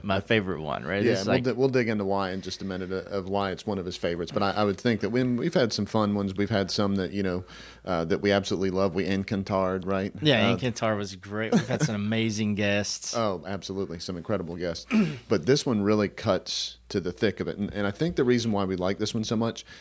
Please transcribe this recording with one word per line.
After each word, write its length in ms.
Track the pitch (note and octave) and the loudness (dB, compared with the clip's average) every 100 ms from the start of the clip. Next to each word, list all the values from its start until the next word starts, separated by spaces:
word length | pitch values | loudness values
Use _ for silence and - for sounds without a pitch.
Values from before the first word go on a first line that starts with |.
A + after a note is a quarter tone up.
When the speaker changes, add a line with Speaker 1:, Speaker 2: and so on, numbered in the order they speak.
Speaker 1:
my 160 | G2 F#2+ | -2 -2
favorite 400 | - A2+ F#2 D#2 | 2 2 2 -4
one, 220 | D#2 C2+ | -4 -4
right? 180 | B1+ G2 | -2 0
Speaker 2:
Yeah, 80 | A2+ | 2
Speaker 1:
This 100 | G2+ | 2
is 60 | G2+ | 2
Speaker 2:
we'll 80 | F#2+ | 2
Speaker 1:
like 80 | |
Speaker 2:
di-, 80 | B2+ | 2
we'll 160 | A#2 C3+ | 2 2
dig 180 | B2+ A2+ | 2 0
into 140 | G#2+ G2 | 0 0
why 260 | G2 F#2+ | 0 -2
in 100 | F#2+ | -4
just 200 | F#2 - | -8 -8
a 20 | G2 | -6
minute 260 | F#2 F#2 | -6 -4
of, 140 | F#2 F2+ | -6 -4
of 240 | G2 F#2 | -6 -2
why 220 | G2+ G2 | 0 0
it's 140 | F2+ - | -2 -4
one 120 | G2 | -4
of 80 | F2+ | -4
his 100 | F2 | -4
favorites. 360 | F2 E2+ E2 | -4 -2 -4
But 100 | G#2 | 0
I, 80 | G2 | 0
I 120 | F#2 | 2
would 140 | G#2 F#2+ | 0 2
think 220 | B2 A2 | 0 0
that 100 | B2 | 0
when 260 | A#2+ B2+ A#2+ | 0 0 0
we've 160 | D#3+ | 0
had 180 | F3 A#2 | 2 2
some 140 | - G2+ | 0 0
fun 300 | A2 G#2 G2+ | 2 2 2
ones, 180 | G2 F#2+ | 0 0
we've 140 | G2+ | 2
had 220 | A2 F#2+ | 2 2
some 240 | - G2+ G2 | 0 2 2
that, 160 | F2+ | 0
you 80 | G2+ | -2
know, 200 | G2 F2+ F#2+ - - - F#2 | -2 -2 -6 -16 -18 -14 -2
uh, 180 | F2 E2 | 0 2
that 140 | F#2 | 2
we 100 | G2+ | 4
absolutely 400 | G2+ G2 F2+ F#2+ | 4 2 0 0
love. 240 | F#2 G2 E2 | 2 2 2
We, 100 | F2 | 0
Ann 180 | G2 | 0
Kantard, 640 | F#2+ G2 F#2+ F#2+ F#2 F#2 F#2 | 0 -2 0 2 2 0 0
right? 260 | F#2+ G2+ - | -2 -2 0
Speaker 1:
Yeah, 180 | D3+ A#2+ | 4 4
Ann 140 | A2 A2+ | 4 2
Speaker 2:
Uh, 20 | |
Speaker 1:
Kantard 400 | B2 A2 A2 G#2 | 0 0 0 0
was 180 | G2+ F#2+ | -4 -10
great. 360 | F#2+ G#2 A2 | -8 -4 0
We've 140 | G3+ A#2+ | 0 2
had 160 | A#2+ | -2
some 120 | - G#2 | -2 -2
amazing 600 | G#2 A2+ A2+ G#2 G#2+ G2+ | 0 0 0 0 -2 2
guests. 600 | G#2 G#2 G2+ - - A#2+ | 2 2 0 -6 -4 -2
Speaker 2:
<laughs> 60 | G#2+ | 0
Oh, 180 | F2+ D#2 | -2 -6
absolutely. 540 | G2 - F#2+ F#2+ E2 | -8 -6 -6 -6 -6
Some 180 | F2+ F2 | -8 -8
incredible 380 | E2 G2+ E2 E2+ | -2 -2 -2 -4
guests. 300 | F2 E2+ - | -4 -6 0
<clears throat> 380 | A3 F3 C3+ - | 2 2 -2 0
But 160 | G#2 D2+ | 0 4
this 200 | C#3 C#3+ | 2 4
one 140 | A2 | 2
really 260 | G2+ G#2+ G2 | 4 4 2
cuts 680 | - A2+ F#2 - - - - - | 0 0 0 0 -6 -6 -10 -6
to 100 | G2+ | -4
the 120 | F2 | -4
thick 280 | - G#2+ - | 0 0 0
of 80 | E2 | -6
it. 100 | - | -4
And, 140 | G2 | -4
and 120 | G2+ G2+ | -2 -4
I 40 | |
think 240 | - D#3+ F3 | -2 -2 2
the 80 | |
reason 280 | B2 B2 A2+ | 2 2 2
why 140 | G2+ F#2+ | 0 0
we 100 | F#2 | 0
like 220 | F2+ G2+ | -2 0
this 160 | G#2+ | -2
one 100 | A#2 | -4
so 120 | G#2+ A2 | -2 0
much 300 | A2+ - - - | -2 -4 -16 -20